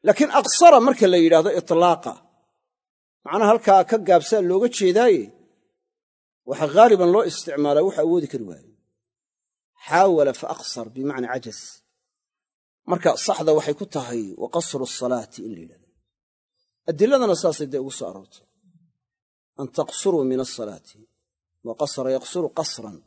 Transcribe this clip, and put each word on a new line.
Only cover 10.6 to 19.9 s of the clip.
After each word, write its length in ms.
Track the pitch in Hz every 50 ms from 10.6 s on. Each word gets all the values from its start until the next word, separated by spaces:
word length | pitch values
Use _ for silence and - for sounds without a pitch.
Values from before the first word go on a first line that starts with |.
| - - - 127 113 110
bimacnaa 440 | 120 131 135 143 135 131 123 117 127
cajaz. 260 | 131 120 117 107 - - - - _ _ _ _ _ _ _ _ _ _ _ _ _ _ _ _ _ _ _ _ _ _ -
Marka 220 | 175 175 - 170 -
saxda 340 | - - - 196 - 160 156 151
waxay 200 | 156 - 147 147
ku 120 | - 202
tahay 360 | - - - 127 123 120 117 107 95 95
wa 120 | - 101 -
qasru 380 | - 170 165 - - 135 131
salaati 540 | 123 - - 127 123 127 120 117 _ - - 95
in 80 | 113 107
la 60 | 82
yidhahdo. 280 | 82 82 _ _ _ _ _ _ _ _ _ _ _ _ _ _ _ _ _ _ _ _ _ _ _ -
Adiladana 460 | 165 147 208 240 285 262 247 208 175
saasay 320 | 170 - 170 151 - 156
dee 140 | 135 131 135
ugu 100 | 131 135
soo 180 | 135 - 127 87
aroortay. 380 | 95 98 95 _ _ _ _ _ _ _ _ _ _ _ _ _ _ _ _ _ _ _ _ _ _ _ _ _ _ -
An 80 | 139 127
taqsuruu 560 | _ - 143 -